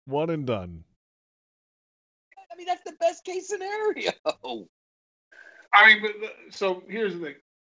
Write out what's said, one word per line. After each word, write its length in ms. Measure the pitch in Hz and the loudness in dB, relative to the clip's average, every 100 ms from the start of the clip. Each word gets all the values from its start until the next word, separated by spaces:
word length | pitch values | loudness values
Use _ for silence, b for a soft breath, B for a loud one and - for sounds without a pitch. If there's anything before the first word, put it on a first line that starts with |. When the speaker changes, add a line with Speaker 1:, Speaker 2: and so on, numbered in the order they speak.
| - | -6
Speaker 1:
One 240 | 139 165 | -4 -2
and 160 | 160 131 | -4 -2
done. 360 | 110 90 85 82 _ _ _ _ _ _ _ _ _ _ _ _ _ _ - 381 | -4 -6 -14 -20 _ _ _ _ _ _ _ _ _ _ _ _ _ _ -20 -20
Speaker 2:
I 40 | 349 | -14
mean, 80 | 359 | -6
that's 160 | 359 | -6
the 100 | - 311 | -6 -2
best 240 | 339 349 | -2 -2
case 240 | - 370 370 | -8 -8 -6
scenario. 640 | 403 381 427 427 311 415 - - | -8 -6 -4 -2 -2 -4 -2 -4
<laughs> 400 | - - 117 92 _ _ _ _ _ _ b b b b | -4 -8 -12 -14 _ _ _ _ _ _ b b b b
Speaker 3:
I 140 | 202 220 | 8 10
mean, 80 | 208 | 8
but, 100 | 214 208 | 4 -6
but, 120 | 214 - - | -10 -12 -20
so 340 | - 196 180 180 | -4 -2 -2 -6
here's 240 | 202 214 | -4 -4
the 60 | 170 | -4
thing. 160 | 156 143 _ _ | -10 -12 _ _